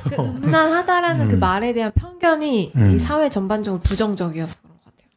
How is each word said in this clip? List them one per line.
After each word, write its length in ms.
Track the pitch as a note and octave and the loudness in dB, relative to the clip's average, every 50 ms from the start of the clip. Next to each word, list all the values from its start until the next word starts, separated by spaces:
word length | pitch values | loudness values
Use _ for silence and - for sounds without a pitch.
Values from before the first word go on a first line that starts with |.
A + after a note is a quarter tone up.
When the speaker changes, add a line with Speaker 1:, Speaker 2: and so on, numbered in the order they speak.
| - | -4
Speaker 1:
그 100 | C3+ - | -6 -4
음란하다라는 1120 | - B2 A2 B2 C3 - - D#4+ D#4+ D#4+ E4 E4 F4 F4+ F4+ F4+ F4 F4 E4+ E4+ - - | -2 -4 -4 -4 -2 0 2 2 4 4 2 2 0 0 0 0 0 0 0 0 0 2
그 80 | - A#3 | 2 2
Speaker 2:
음. 40 | - | 2
Speaker 1:
말에 340 | F#3 F#3 F#3 G3+ A3+ B3 A#3+ | 2 2 0 0 -2 -2 -2
대한 180 | A#3 A3 G#3 | -2 -2 0
편견이 800 | - - D#4+ F4+ F4+ F4 F4+ E4 D#4+ D4+ D4+ D4 B3 G#3 D#3+ - - | 0 -2 -2 -4 -6 0 2 2 2 2 0 0 0 0 -2 0 2
Speaker 2:
음. 160 | B2+ G#2 G2 | 2 4 4
Speaker 1:
이 60 | F2+ | 4
사회 320 | E2+ D#2+ E2 D4 D#4 D4+ C4 | 2 2 0 0 0 0 0
전반적으로 540 | - G3+ F#3+ F#3+ G#3+ G#3+ G3+ G#3 F#3 F3 - | 0 -2 -2 -2 -2 -2 -2 -4 -4 -2 -2
부정적이어서 760 | - G3 F#3+ A3 G#3 G3 F3+ F3 E3+ D#3 E3 D#3+ D#3+ - _ | -2 0 0 -2 -2 -2 -4 -4 -6 -6 -6 -8 -10 -12 _
그런 180 | _ _ D#3+ | _ _ _
것 80 | _ _ | _ _
같아요. 240 | _ _ _ _ _ _ | _ _ _ _ _ _